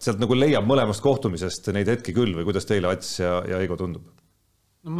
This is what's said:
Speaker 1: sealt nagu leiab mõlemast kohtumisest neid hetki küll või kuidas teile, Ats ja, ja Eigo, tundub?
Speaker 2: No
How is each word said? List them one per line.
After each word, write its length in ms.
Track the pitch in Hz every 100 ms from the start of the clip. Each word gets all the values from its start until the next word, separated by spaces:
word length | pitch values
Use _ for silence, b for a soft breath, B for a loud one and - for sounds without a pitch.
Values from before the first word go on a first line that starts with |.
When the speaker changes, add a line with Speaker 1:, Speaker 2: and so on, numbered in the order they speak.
| -
Speaker 1:
sealt 160 | 101
nagu 160 | 113 127
leiab 260 | 143 123 104
mõlemast 380 | 139 113 101 143
kohtumisest 640 | 135 110 85 90 - - 98
neid 160 | 98
hetki 240 | 120 120 92
küll 160 | 120 85
või 80 | 85
kuidas 180 | 95 -
teile, 240 | 104 87 95
Ats 220 | - -
ja, 220 | 90 90 92
ja 100 | 92
Eigo, 160 | 92 87
tundub? 300 | 92 80 - _ _ _ _ _ _ _ 160
Speaker 2:
No 80 | 165